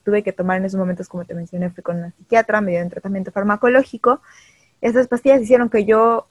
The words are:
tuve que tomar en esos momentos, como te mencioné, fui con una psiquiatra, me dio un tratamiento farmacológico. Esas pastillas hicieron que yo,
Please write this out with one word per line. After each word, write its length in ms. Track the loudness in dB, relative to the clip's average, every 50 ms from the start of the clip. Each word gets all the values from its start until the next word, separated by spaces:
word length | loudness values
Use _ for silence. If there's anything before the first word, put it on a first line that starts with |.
| _
tuve 180 | -2 -2 0
que 120 | -2 -2 -4
tomar 240 | -4 -2 -2 -2
en 80 | -2 -2
esos 120 | -4 -4
momentos, 300 | -4 -4 -4 -4 -6 -10
como 160 | -12 -12 -12 -12
te 80 | -12 -12
mencioné, 360 | -12 -12 -10 -8 -6 -6 -6
fui 100 | -8 -8
con 160 | -8 -6 -6
una 140 | -6 -8 -10
psiquiatra, 480 | -14 _ _ 0 2 2 2 2 0 -2
me 100 | -2 -2 -2
dio 100 | -2 -4
un 60 | -6
tratamiento 420 | -8 -10 -8 -8 -6 -6 -8 -6
farmacológico. 880 | -6 -4 -2 -2 0 0 2 2 4 2 2 0 -4 -2 0 0 0 0 _ _ _ _ _ _ _ _ _ _ _ _
Esas 260 | -4 0 0 0 0
pastillas 340 | 0 -2 0 4 4 4 4
hicieron 280 | 4 4 4 4 4 2
que 160 | 0 0 2
yo, 420 | 2 4 4 4 4 2 0 -4 _